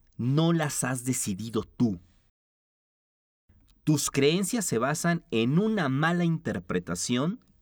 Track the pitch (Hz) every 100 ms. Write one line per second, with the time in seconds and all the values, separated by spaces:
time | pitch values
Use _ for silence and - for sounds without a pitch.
0 | _ - 120 143 165 170 147 - 127 127
1 | 127 127 - 95 113 113 - - 117 90
2 | - _ _ _ _ _ _ _ _ _
3 | _ _ _ _ _ _ _ _ - 151
4 | - - 143 175 190 247 - 113 127 156
5 | 170 170 - 113 120 156 220 214 139 135
6 | 160 175 170 160 117 104 - 90 85 87
7 | - 123 156 240 _ _